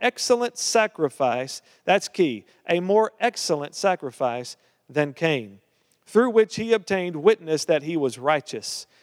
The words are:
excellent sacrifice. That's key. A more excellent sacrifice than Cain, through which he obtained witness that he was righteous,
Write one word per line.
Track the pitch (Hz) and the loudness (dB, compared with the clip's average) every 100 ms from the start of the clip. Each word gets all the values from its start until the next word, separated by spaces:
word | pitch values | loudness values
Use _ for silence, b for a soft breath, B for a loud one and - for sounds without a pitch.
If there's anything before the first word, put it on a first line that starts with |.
excellent | 247 - - 240 240 - | -2 0 0 0 0 -4
sacrifice. | - 226 214 - 143 - 131 123 135 - _ b - | 0 2 2 0 -4 0 0 0 -6 -12 _ b 0
That's | 196 - | 0 0
key. | - 160 107 - b - | 0 0 0 -10 b -4
A | 175 | -2
more | 185 214 220 - | 2 2 2 -2
excellent | 240 - - 151 147 - | -4 -2 -4 -4 -6 -2
sacrifice | 196 180 139 - 127 120 123 - _ _ _ | -2 -2 -6 -4 -4 -4 -10 -16 _ _ _
than | 143 147 | -2 -2
Cain, | 131 165 139 104 98 _ _ _ _ _ | -2 -2 -2 -6 -18 _ _ _ _ _
through | 214 247 | 2 4
which | 220 220 - | 4 2 0
he | 226 | 0
obtained | 220 175 196 180 160 | 0 0 -2 -2 2
witness | 180 214 165 151 - | 2 2 0 -2 2
that | 151 | 0
he | 151 170 | 0 -2
was | 135 117 | -2 -2
righteous, | 135 151 - 113 - - - b | 0 0 -2 -10 -10 -12 -14 b